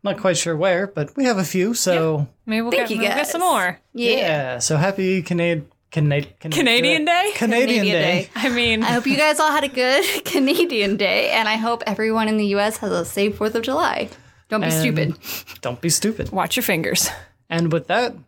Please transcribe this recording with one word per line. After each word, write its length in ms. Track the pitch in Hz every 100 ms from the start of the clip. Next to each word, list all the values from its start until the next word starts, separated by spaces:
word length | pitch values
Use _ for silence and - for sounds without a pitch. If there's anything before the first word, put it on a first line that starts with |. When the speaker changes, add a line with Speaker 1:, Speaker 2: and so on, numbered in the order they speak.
Speaker 1:
Not 160 | 196 196
quite 160 | 190 165
sure 200 | 170 156
where, 300 | 190 180 196
but 300 | 180 147 -
we 80 |
have 140 | 254 202
a 60 |
few, 300 | 165 185 190
so 440 | 233 185 170 160 156
Speaker 2:
Yeah. 60 | 143 _ -
Maybe 160 | 220
we'll 80 | 233
Speaker 3:
Thank 120 | 262 233
Speaker 2:
get, 20 |
Speaker 3:
you, 80 | 220
Speaker 2:
we'll 80 | 208
get 80 | 262
Speaker 3:
guys. 120 | 302
Speaker 2:
some 80 | 339
more. 400 | 359 262 180 - _
Speaker 3:
Yeah. 240 | 233 240 -
Speaker 1:
Yeah, 420 | 180 151 131 123
so 160 | - 156
happy 460 | 185 196 185 190
Cana-, 400 | - 175 170 165 147 _ _
Cana-, 320 | - 147 143 143 _
Cana-, 160 | 160 156
Speaker 2:
Canadian 480 | 262 240 269 320
Day? 280 | 311 349 415
Speaker 1:
Canadian 460 | 403 233 233 226 240
Speaker 3:
Canadian 40 |
Speaker 1:
Day. 380 | 202 170 160 180
Speaker 3:
Day. 80 | 196 233
Speaker 2:
I 120 | 254
mean, 340 | 240 233 220
Speaker 3:
I 80 | 220
hope 140 | 240 254
you 80 | 269
guys 240 | 302 294
all 100 | 311
had 140 | 294
a 40 | 277
good 360 | 262 254 277 392
<laughs> 100 | -
Canadian 720 | - - 269 349 349 233 202 196
Day, 340 | 196 202 -
and 180 | 220 214
I 80 | 220
hope 260 | 226 233 -
everyone 420 | 202 220 220 220
in 80 | 214
the 100 | 208
U 140 | 196
S 160 | 208 214
has 140 | 208
a 120 | 175
safe 320 | 170 - 202 202
fourth 160 | 214 226
of 60 |
July. 460 | 233 277 339 - - - - _ _
Don't 120 | 214
be 60 | 165
Speaker 1:
And 80 |
Speaker 3:
stupid. 400 | 160 156 151 156 - - - - -
Speaker 1:
don't 180 | 127 123
be 80 | 170
stupid. 400 | 156 208 220 -
Speaker 2:
Watch 260 | 190 170 -
your 60 |
fingers. 440 | 254 170 160 - - - - _ _
Speaker 1:
And 240 | 165 170
with 140 | 160 -
that 280 | 196 247 170